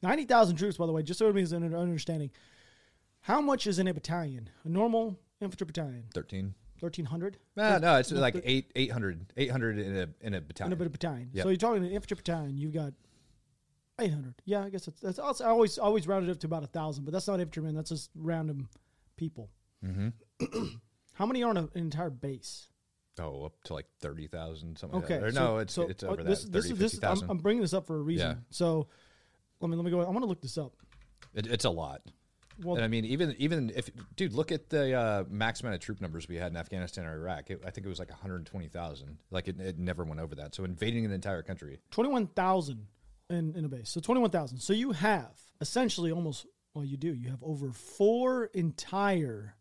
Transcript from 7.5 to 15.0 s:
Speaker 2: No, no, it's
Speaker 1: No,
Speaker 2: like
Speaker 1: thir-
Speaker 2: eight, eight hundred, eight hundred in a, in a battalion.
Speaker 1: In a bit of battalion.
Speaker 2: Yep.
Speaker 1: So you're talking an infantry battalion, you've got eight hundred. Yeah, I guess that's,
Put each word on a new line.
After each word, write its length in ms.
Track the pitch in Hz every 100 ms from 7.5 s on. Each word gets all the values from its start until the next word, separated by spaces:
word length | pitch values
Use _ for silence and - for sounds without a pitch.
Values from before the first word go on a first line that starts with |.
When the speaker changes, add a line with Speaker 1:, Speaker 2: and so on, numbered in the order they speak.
| -
Speaker 2:
No, 240 | 214 196
no, 160 | 165 147
it's 160 | 127
Speaker 1:
No, 80 | 143
Speaker 2:
like 160 | 131 180
Speaker 1:
thir- 60 |
Speaker 2:
eight, 280 | 123 131 - -
eight 160 | 131
hundred, 420 | 117 101 82 92 -
eight 140 | 131
hundred 300 | 127 113 104
in 180 | 98 98
a, 100 | 87 76
in 120 | 113 98
a 60 |
battalion. 300 | 73 - 131
Speaker 1:
In 20 |
a 20 | 180
bit 100 | 170
of 60 |
battalion. 400 | 139 170 135 123
Speaker 2:
Yep. 80 | 147
Speaker 1:
So 60 | 185
you're 80 | 185
talking 260 | 226 220
an 60 | 180
infantry 240 | 202 -
battalion, 420 | 196 - 170 147 139
you've 160 | 151
got 220 | 156 147 139 _ _ _ _ _ _ _ _ _ -
eight 120 | 220
hundred. 220 | 147 127 120 -
Yeah, 180 | 202
I 60 | 196
guess 160 | 190 -
that's, 320 | 151